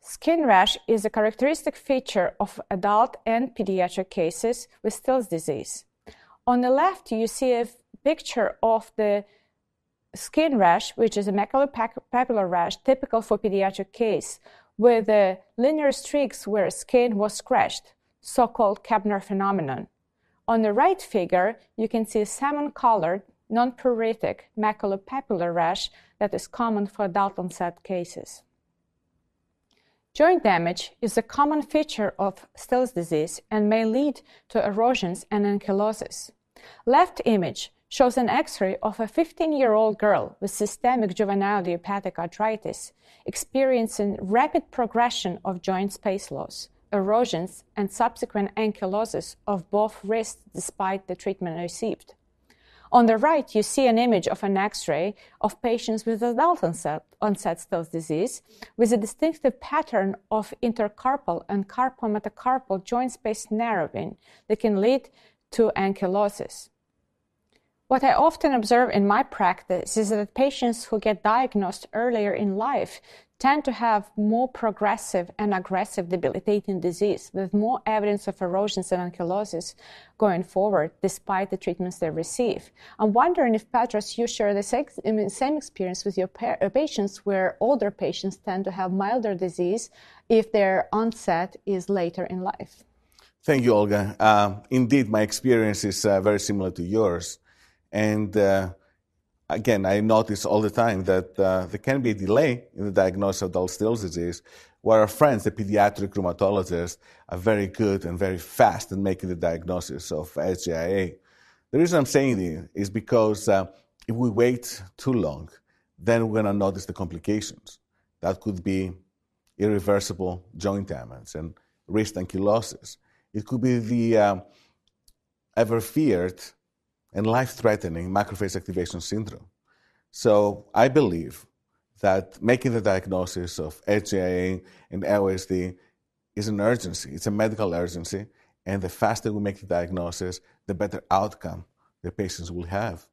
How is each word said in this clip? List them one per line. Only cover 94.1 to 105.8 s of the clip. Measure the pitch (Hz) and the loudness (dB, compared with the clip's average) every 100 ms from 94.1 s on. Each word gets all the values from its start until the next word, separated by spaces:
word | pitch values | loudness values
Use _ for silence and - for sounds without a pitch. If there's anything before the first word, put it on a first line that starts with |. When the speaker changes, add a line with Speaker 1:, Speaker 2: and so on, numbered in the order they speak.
| - | 4
Speaker 2:
Um, | 107 104 104 101 - | 6 6 4 -2 -2
indeed, | 127 120 139 110 | 0 4 4 4
my | 107 | 2
experience | 104 - 131 117 110 101 | 0 -2 2 4 4 0
is, | 104 95 | -4 0
uh, | 107 98 | 2 4
very | 98 104 | 4 0
similar | - 101 95 | 0 -2 -2
to | 87 | -4
yours. | 87 107 104 85 87 - _ _ _ _ _ | -2 0 2 0 -8 -16 _ _ _ _ _
And... | 104 107 107 104 104 | -2 0 0 0 2
Uh, | 98 98 92 90 _ _ _ _ _ _ _ | 4 4 0 -12 _ _ _ _ _ _ _
again, | 92 110 104 | -2 2 2
I | 95 101 | 2 2
notice | 110 110 110 101 | 4 4 4 -4
all | - 107 | 0 2
the | 107 | 2
time | - 117 95 | 2 0 0
that, | 92 92 92 - | 2 0 0 0
uh, | 95 92 90 | 2 2 -2
there | 98 | -6
can | - 139 | -2 0
be | 123 | 0
a | |
delay | 95 95 113 151 120 - - | -2 2 2 2 -2 -10 -8
in | |
the | 101 | 0
diagnosis | 98 95 92 98 92 | 2 2 2 -2 -2
of | 95 | -4
adult | 90 90 | -2 -2
Still's | - 107 117 | -2 -2 -2
disease, | 95 85 85 85 _ - - _ | -4 -6 -6 -8 _ -20 -20 _
where | - 110 | 4 4
our | 104 | 4
friends, | - 151 113 | 4 4 4
the | 104 | -2
pediatric | - 98 104 | -4 0 4